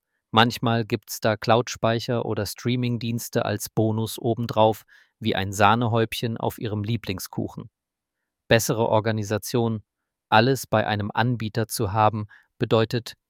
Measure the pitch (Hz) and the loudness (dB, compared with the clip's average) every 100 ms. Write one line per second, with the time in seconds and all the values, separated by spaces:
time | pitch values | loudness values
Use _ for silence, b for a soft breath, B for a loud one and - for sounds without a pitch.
0 | _ _ _ 110 117 - 123 117 107 113 | _ _ _ 4 4 2 0 0 0 -4
1 | - - 113 107 - 113 120 - 113 117 | -6 -4 -2 0 4 2 2 -2 -2 0
2 | - 120 - 107 101 - 120 123 123 117 | -2 -4 -2 -4 -6 -6 -2 -2 -2 -4
3 | 117 117 - 123 107 104 - - 110 110 | -4 -6 -4 -4 -2 -4 -4 0 0 0
4 | 110 - 117 113 117 107 110 107 - b | -4 -4 -4 -2 -2 4 4 2 -6 b
5 | b b 107 - 98 95 101 117 120 117 | b b -4 -2 -2 4 4 6 2 0
6 | 113 - 120 117 113 - 113 104 104 113 | 0 -2 -6 -4 -6 -6 -6 -4 -4 -4
7 | - 95 - - 107 - 110 _ _ _ | -4 -8 -8 -8 -8 -10 -16 _ _ _
8 | _ _ _ _ - 113 - 110 117 107 | _ _ _ _ 2 2 2 0 2 2
9 | 110 110 101 107 - 123 117 110 - _ | 0 -2 -2 -4 -2 -2 -2 -4 -10 _
10 | _ _ _ 110 120 135 - 110 - 104 | _ _ _ 4 4 2 0 0 0 -2
11 | 104 - 117 117 110 117 110 - 104 110 | -2 0 0 -2 -4 -4 -4 -4 -2 2
12 | 107 107 104 b b - 113 113 113 123 | 2 2 -6 b b -6 0 2 2 -2
13 | - - _ | -6 -14 _